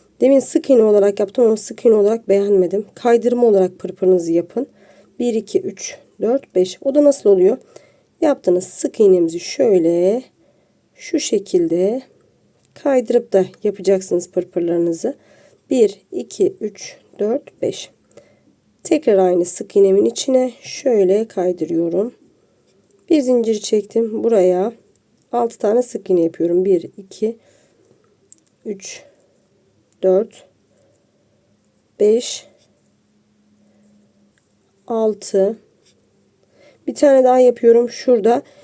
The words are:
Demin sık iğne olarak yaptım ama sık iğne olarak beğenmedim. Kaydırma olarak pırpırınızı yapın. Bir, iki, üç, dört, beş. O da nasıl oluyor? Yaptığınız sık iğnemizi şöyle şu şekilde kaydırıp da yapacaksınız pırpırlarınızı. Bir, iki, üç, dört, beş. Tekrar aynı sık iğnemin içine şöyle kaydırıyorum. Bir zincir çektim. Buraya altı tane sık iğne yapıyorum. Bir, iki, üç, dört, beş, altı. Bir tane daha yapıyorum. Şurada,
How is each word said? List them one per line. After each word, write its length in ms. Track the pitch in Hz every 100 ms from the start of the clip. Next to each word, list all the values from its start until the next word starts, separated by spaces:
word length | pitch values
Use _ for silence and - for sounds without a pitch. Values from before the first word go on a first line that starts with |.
| _ -
Demin 180 | 254 277
sık 300 | 247 - -
iğne 140 | 247
olarak 360 | 220 208 202 202
yaptım 260 | 196 - 226
ama 120 | 214
sık 280 | - 226 240
iğne 80 |
olarak 360 | 214 202 226 196
beğenmedim. 560 | 196 202 196 175 196 208 -
Kaydırma 520 | 240 233 233 240 233
olarak 320 | 202 180 -
pırpırınızı 520 | 180 - 185 180 165
yapın. 360 | 165 170 233 277 _ _ _ _ -
Bir, 140 | 240
iki, 280 | 220 - -
üç, 360 | - - - - _ -
dört, 340 | 208 269 _ -
beş. 240 | 185 -
O 140 | 277 294
da 80 |
nasıl 260 | 285 277 208
oluyor? 280 | 190 185 262 _ - _ _ _ -
Yaptığınız 420 | 302 269 - 180
sık 360 | 180 - - -
iğnemizi 400 | 202 185 165 170
şöyle 840 | - - 247 185 165 170 180 240 - _ _ _ _ _ _ _
şu 240 | - 311
şekilde 840 | - 202 202 180 165 170 196 254 - _ _ _ _ _ _
kaydırıp 600 | - 285 262 233 240 240
da 120 | 196 185 -
yapacaksınız 680 | 208 196 185 190 190 175 175
pırpırlarınızı. 840 | 185 175 175 170 170 170 165 240 - _ _ _ _ -
Bir, 320 | 262 202 - _
iki, 440 | - 233 - 190 -
üç, 360 | 214 196 - - _ -
dört, 420 | 208 277 - -
beş. 300 | - - - _ _ - _ _ _ _ _ _
Tekrar 340 | - 302 247 190
aynı 280 | 185 180 180
sık 300 | - 208 202
iğnemin 300 | 196 196 226
içine 460 | 226 - 254 254 -
şöyle 680 | - - 269 220 185 202 220
kaydırıyorum. 840 | 190 180 175 160 165 170 175 233 - _ _ _ _ _ _ _ _ -
Bir 120 | 320
zincir 380 | 254 247 220 214
çektim. 640 | - 214 202 226 226 214
Buraya 500 | 226 220 180 180 214 226 _ _ _ _ -
altı 260 | 240 233 -
tane 240 | 208 233
sık 280 | 247 196 -
iğne 120 | 180
yapıyorum. 440 | 165 - 170 175 190
Bir, 240 | 175 - -
iki, 400 | 190 - 214 233 _ _ _ _ _ _ _ _ _ - _ _ 226
üç, 380 | 196 - - - _ _ _ _ _ _ _ _ -
dört, 400 | 190 185 226 - _ _ _ _ _ _ _ _ _ _ _ _ _ _ _ -
beş, 480 | 208 226 - - - _ _ _ _ _ _ _ _ _ _ _ _ _ _ _ _ _ _ _ _ _ _ _ -
altı. 720 | 226 220 202 - 196 196 226 _ _ _ _ _ _ _ _ _ _ _ _ -
Bir 80 | 233
tane 280 | 294 269
daha 160 | 254 254
yapıyorum. 500 | 247 240 233 233 240
Şurada, 520 | - - 233 208 254 - _